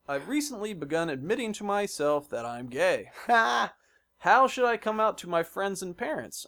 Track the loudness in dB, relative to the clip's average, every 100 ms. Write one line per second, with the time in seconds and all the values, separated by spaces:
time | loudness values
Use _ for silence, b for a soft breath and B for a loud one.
0 | -6 -6 -2 -2 -2 -6 -6 -6 -2 -2
1 | 0 -2 -2 -2 -2 -4 -2 0 -2 0
2 | 2 2 -2 -8 -6 -8 -6 0 2 0
3 | -4 -8 2 4 4 2 -2 -6 _ _
4 | _ _ 6 6 6 4 2 2 -2 0
5 | 0 0 -2 -2 -2 -4 -4 -4 -8 -8
6 | -6 -6 -8 -12